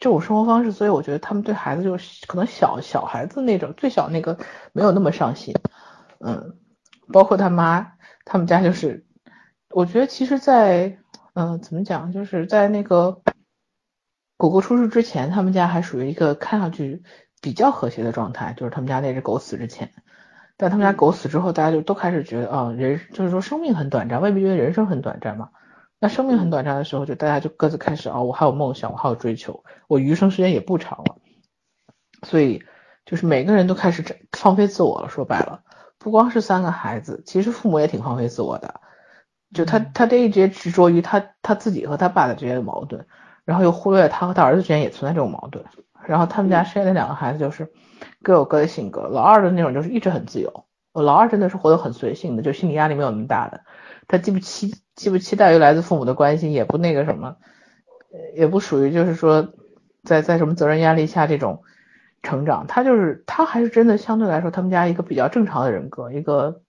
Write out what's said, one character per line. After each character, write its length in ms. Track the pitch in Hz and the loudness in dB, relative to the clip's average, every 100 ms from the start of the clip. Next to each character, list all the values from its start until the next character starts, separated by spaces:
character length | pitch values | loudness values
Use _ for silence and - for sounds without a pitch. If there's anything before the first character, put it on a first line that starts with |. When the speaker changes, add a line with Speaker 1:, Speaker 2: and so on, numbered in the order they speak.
Speaker 1:
种 200 | 254 175 | 0 2
生 160 | 170 214 | 2 0
活 80 | |
方 200 | 226 233 | 2 2
式， 80 | 233 | 0
所 120 | 190 | -2
以 60 | 208 | 0
我 100 | 151 | 0
觉 120 | - | -2
得 60 | 143 | -6
他 120 | - | -4
们 120 | 208 | -6
对 100 | 214 | -4
孩 220 | 208 - 147 | -6 -4 -4
子 80 | |
就 120 | 190 180 | -4 -6
是 300 | - - - | -10 -18 -10
可 100 | 180 | -6
能 80 | |
小， 360 | 233 - 156 156 | -6 0 0 0
小 240 | - - | -6 -4
孩 220 | - 117 147 | -4 -8 -8
子 140 | 277 | -4
那 160 | 254 185 | -2 -2
种， 160 | - - | -4 -6
最 120 | 269 | -4
小 200 | 196 151 | -2 -2
那 120 | 160 | -4
个 160 | 160 170 - - - | -4 -8 -12 -20 -10
没 100 | - | 0
有 80 | 202 | 2
那 80 | 185 | 4
么 140 | 156 | 2
上 240 | - 127 - | 0 -2 -4
心。 180 | - - - _ - - _ _ | -6 -6 -6 _ -20 -20 _ _
嗯， 380 | 117 104 - - _ _ _ _ - | -10 -8 -10 -20 _ _ _ _ 4
包 100 | 190 | 6
括 140 | - 196 | 6 4
他 120 | 190 | 2
妈， 440 | 175 165 170 - _ - _ | 2 2 0 -4 _ -20 _
他 120 | - 190 | -4 -2
们 120 | 170 | 2
家 140 | 175 | 2
就 100 | 180 | 2
是， 340 | 185 151 - - _ _ - _ _ _ | 0 -4 -6 -12 _ _ -20 _ _ _
我 160 | 180 180 | -2 0
觉 140 | 226 | 0
得 80 | 269 | 0
其 180 | - 262 | -2 -2
实 140 | 277 | 0
在， 580 | 277 247 202 180 190 190 _ - _ | 4 6 6 4 0 -6 _ -20 _
呃， 220 | 180 170 165 | -6 -4 -6
怎 180 | - 165 | -8 -8
么 80 | |
讲， 260 | 202 160 170 | -6 -6 -6
就 140 | 190 | -8
是 220 | 202 175 180 | -6 -6 0
在 200 | 214 208 | 2 2
那 160 | 208 | 0
个 400 | 202 175 180 185 - - _ _ _ _ _ _ _ _ _ - | 2 2 2 -2 -4 -4 _ _ _ _ _ _ _ _ _ -2
狗 140 | 165 | 2
狗 100 | 190 | 2
出 160 | 190 247 | 2 0
世 100 | 226 | 2
之 140 | 233 | 0
前， 280 | 233 143 139 | -2 -4 -4
他 120 | 196 | -2
们 100 | 185 | 0
家 140 | 185 175 | 0 0
还 160 | 170 | -2
属 180 | 170 127 | -4 -6
于 100 | 135 | -6
一 20 | |
个 220 | 165 156 | -2 -2
看 260 | 147 - 214 | -2 -4 -4
上 100 | 175 | -4
去 320 | 170 135 170 - - _ _ | -6 -8 -10 -16 -20 _ _
比 120 | 143 | -8
较 200 | - - | 0 0
和 180 | - 123 | 0 -4
谐 140 | - | -4
的 80 | 113 | -6
状 200 | 123 107 | -4 -6
态， 220 | - 110 120 | -8 -10 -8
就 80 | |
是 60 | 123 | -10
他 100 | - | -6
们 60 | 131 | -4
家 140 | 131 | -4
那 120 | 135 | -4
只 60 | 131 | -4
狗 180 | - 113 | -4 -6
死 180 | - - | -6 -10
之 100 | 113 | -10
前。 240 | - - _ _ _ _ _ _ - | -12 -16 _ _ _ _ _ _ -4
但 140 | 185 | 0
他 60 | 202 | 2
们 80 | |
家 80 | 196 | 2
狗 180 | 196 151 | 4 4
死 160 | 170 143 | 2 -2
之 100 | 160 | -2
后， 140 | 180 | -2
Speaker 2:
嗯。 20 | |
Speaker 1:
大 100 | 165 | 0
家 60 | 156 | 0
就 100 | 156 | 0
都 140 | 156 | -2
开 160 | - 180 | -2 -2
始 140 | 170 | -2
觉 160 | - 117 | -4 -6
得， 100 | 123 | -4
啊， 220 | 139 120 | -4 -4
人， 280 | 120 131 151 - | -2 -2 -4 -6
就 120 | - | -6
是 60 | 185 | -2
说 100 | 185 | -2
生 200 | 190 302 | -4 -4
命 140 | 330 | -2
很 160 | 175 139 | -2 -2
短 180 | 135 117 | -4 -2
暂， 120 | 117 | -2
未 120 | 202 | 0
必 80 | 196 | 0
觉 80 | 190 | 0
得 80 | 180 | 0
人 160 | 127 | 0
生 140 | 196 208 | 0 -2
很 160 | 139 | -2
短 160 | - - | -6 -8
暂 160 | 110 104 | -10 -10
嘛。 140 | - _ _ _ _ _ | -12 _ _ _ _ _
那 80 | 208 | -2
生 180 | - 262 | 0 0
命 120 | 233 | 0
很 120 | 175 | 2
短 140 | 151 | -2
暂 120 | 143 139 | -2 -4
的 80 | |
时 120 | 151 143 | -4 -6
候， 80 | |
Speaker 3:
嗯。 20 | 143 | -6
Speaker 1:
就 80 | 165 | -4
大 120 | 151 | -2
家 100 | 143 | -2
就 120 | 151 | -4
各 180 | - 208 | -2 -2
自 80 | 160 | -2
开 180 | - | -4
始， 140 | 151 - | -4 -6
啊， 140 | - | -4
我 100 | 123 | -4
还 140 | - 151 | 0 0
有 60 | |
梦 220 | 135 135 | 2 -4
想， 160 | 123 110 | -4 -8
我 60 | 110 | -4
还 120 | 135 | -4
有 60 | |
追 220 | 113 120 110 | -2 -4 -6
求， 280 | - - - - - | -10 -16 -20 -18 0
我 140 | 143 | 0
余 160 | 135 170 | 2 2
生 140 | 196 | 2
时 60 | 190 | 2
间 160 | 185 | 0
也 80 | 131 | 0
不 180 | - 170 | -2 -4
长 200 | - - | -4 -10
了。 180 | - - _ _ _ _ _ _ _ _ _ _ | -12 -12 _ _ _ _ _ _ _ _ _ _
所 180 | - 165 | -4 0
以 240 | 135 104 - _ _ _ _ | 0 -2 -10 _ _ _ _
就 100 | 170 | -4
是 80 | |
每 200 | 170 139 | 0 0
个 100 | 165 | 2
人 140 | 208 185 | 2 2
都 60 | |
开 180 | 185 170 | 0 0
始 100 | 170 | -2
这， 140 | 165 - _ | -6 -14 _
放 240 | - 202 196 | 0 2 4
飞 100 | 202 | 2
自 160 | - | 2
我 180 | 156 - | 0 -2
了， 80 | - | -8
说 160 | - | -8
白 140 | - 87 | -4 -2
了。 200 | - - _ - _ _ | -4 -8 _ -20 _ _
不 140 | 214 | 2
光 180 | 220 240 | 4 4
是 100 | 233 | 2
三 220 | 208 185 | 0 0
个 80 | 175 | -2
孩 300 | - 101 110 | -4 -8 -8
子， 220 | - - - | -10 -14 -4
其 160 | 185 | -2
实 80 | 214 | -2
父 180 | 233 214 | -2 0
母 120 | 156 | 2
也 80 | 151 | 0
挺 140 | 107 | -2
放 140 | 127 123 | -4 -4
飞 120 | 117 | -4
自 140 | 117 | -4
我 160 | 76 60 | -6 -6
的。 220 | - - _ _ _ _ _ _ _ | -12 -18 _ _ _ _ _ _ _
就 100 | 170 | -4
他， 140 | 165 220 | 0 0
Speaker 2:
嗯。 120 | 220 | 0
Speaker 1:
他 120 | - 233 | 0 2
这 100 | 247 | 4
一 120 | 233 | 4
直 200 | 196 190 | 4 2
执 240 | 190 175 | 0 -2
着 180 | 180 175 | 4 6
于 120 | 170 | 6
他， 220 | 170 202 196 _ | 2 -2 -2 _
他 120 | - | -4
自 160 | 208 220 | -2 -2
己 160 | 180 139 | -4 -4
和 100 | 147 | -2
他 120 | 180 | 0
爸 180 | 165 127 | 2 0
的 80 | |
之 120 | 113 127 | -2 -4
间 100 | 123 | -4
的 60 | |
矛 220 | 113 - | -6 -8
盾， 220 | 143 - - _ - _ | -10 -14 -16 _ -20 _
然 120 | - 175 | -2 4
后 60 | |
又 80 | 175 | 4
忽 220 | 170 202 | 4 4
略 100 | 190 | 4
了 60 | 175 | 4
他 180 | - 180 | 2 -2
和 80 | |
他 80 | 180 | 2
儿 140 | 131 175 | 4 4
子 60 | |
之 60 | 175 | 2
间 120 | 151 | 0
也 100 | 139 | 0
存 180 | - 139 | -4 -4
在 60 | |
这 60 | 165 | -2
种 100 | 117 | -4
矛 180 | - 135 | -6 -12
盾。 120 | - - - _ _ - | -14 -16 -20 _ _ -2
然 120 | 160 | 0
后 60 | |
他 160 | 170 - | 2 0
们 100 | 190 | 2
家 140 | 175 | 2
生 180 | 175 202 | 0 0
下 40 | 190 | 0
来 80 | |
两 120 | 180 - | 0 -2
个 60 | |
孩 200 | 139 156 | -4 -6
子 40 | 151 | -4
就 120 | 143 | -4
是 200 | - 156 _ _ _ - _ | -6 -12 _ _ _ -20 _
各 100 | - | 4
有 100 | 175 | 4
各 160 | 135 151 | 4 2
的 60 | 151 | 0
性 240 | - 101 | -2 -10
格， 180 | - - | -8 -4
Speaker 2:
嗯。 40 | |
Speaker 1:
老 100 | 127 | 2
二 200 | 156 214 | 6 6
的 80 | 185 | 6
那 100 | 180 | 2
种 140 | 156 | 0
就 80 | 135 | -2
是 80 | 170 | -4
一 80 | 240 | -2
直 100 | 185 | -2
很 160 | 165 | -2
自 160 | - 107 | -6 -8
由， 240 | - - _ _ _ | -8 -10 _ _ _
我 100 | 165 | 0
老 120 | 147 | 4
二 140 | 151 226 | 6 4
真 120 | 220 | 2
的 80 | 185 | 0
是 80 | 190 | 2
活 140 | 156 | 4
得 60 | 165 | 4
很 160 | 139 | 0
随 220 | 120 117 | -6 -6
性 220 | - 170 113 | -6 -6 -4
的， 60 | |
就 100 | 151 | -4
心 180 | 139 175 | -2 -2
理 40 | |
压 140 | 151 156 | 0 0
力 60 | |
没 80 | 143 | 0
有 80 | 135 | -4
那 60 | 107 | -4
么 100 | 110 | -4
大 220 | 120 113 | -4 -4
的。 140 | - _ - - - - | -10 _ -20 -20 -20 -2
他 100 | 180 | -2
既 140 | 175 | 0
不 80 | 190 | -4
期-， 340 | - - 202 - _ | -4 -8 -8 -8 _
既 160 | - 208 | -8 -2
不 80 | 185 | -2
期 160 | - | 0
待 180 | 214 190 | 4 6
于 60 | 165 | 8
来 160 | 147 | 8
自 80 | 160 | 6
父 140 | 170 160 | 2 -2
母 80 | |
的 100 | 123 | 0
关 240 | 127 143 156 | 2 2 2
心， 140 | 160 | 0
也 120 | 143 | -2
不 140 | 110 156 | -2 0
那 160 | 170 | 0
个 100 | 143 | 0
什 140 | 151 147 | -2 -4
么， 180 | 131 - _ _ _ _ _ - _ | -8 -14 _ _ _ _ _ -20 _
呃， 240 | 165 - 156 | -18 -10 0
也 100 | 160 | 2
不 140 | 196 | 2
属 260 | - 139 139 | 0 2 2
于 60 | |
就 120 | 170 | 2
是 100 | 175 | 0
说 380 | 165 160 156 175 - _ _ _ _ | 2 4 4 2 -8 _ _ _ _
在， 180 | - 156 | 0 2
在 160 | 151 170 | 2 2
什 80 | 156 | 2
么 80 | |
责 140 | 170 151 | 2 2
任 100 | 156 | 4
压 140 | 160 | 4
力 140 | 160 156 | 4 2
下 200 | 175 151 | 0 0
这 100 | 147 | 0
种 260 | 113 - _ _ _ _ _ _ | -2 -6 _ _ _ _ _ _
成 240 | - 135 151 | -8 -4 -2
长。 200 | 95 - | -2 -2
他 180 | - | 0
就 120 | 262 233 | 2 4
是， 280 | 165 135 - | 2 -2 -4
他 180 | - | -2
还 160 | 320 240 | 0 0
是 80 | 233 | 2
真 180 | 233 233 | 4 4
的 120 | 208 | 2
相 200 | - 220 | 0 -2
对 100 | 208 | 0
来 120 | 160 | 0
说 100 | 175 | -2
他 120 | 175 | -2
们 80 | 185 | 0
家 160 | 180 175 | 2 2
一 80 | |
个 80 | 175 | 0
比 120 | 170 | -2
较 140 | 131 127 | -2 0
正 160 | 247 | 0
常 180 | 208 123 | 0 0
的 100 | 127 | -2
人 180 | 92 67 | -2 -6
格， 200 | - 120 | -12 -10
一 100 | 143 | -6
个 400 | 151 143 143 170 | -2 0 0 -6